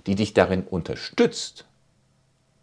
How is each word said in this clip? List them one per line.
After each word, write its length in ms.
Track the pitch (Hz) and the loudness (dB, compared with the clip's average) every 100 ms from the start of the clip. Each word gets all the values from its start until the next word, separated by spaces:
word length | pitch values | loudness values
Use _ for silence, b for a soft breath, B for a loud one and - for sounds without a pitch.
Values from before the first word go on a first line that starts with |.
| - | -4
die 100 | 98 | -2
dich 180 | 107 | 2
darin 300 | - 90 95 | 4 4 2
unterstützt, 1000 | - 90 - - - - 240 - - - - _ _ _ _ _ _ _ _ _ | -2 -6 -6 -8 -4 0 2 0 -12 -14 -20 _ _ _ _ _ _ _ _ _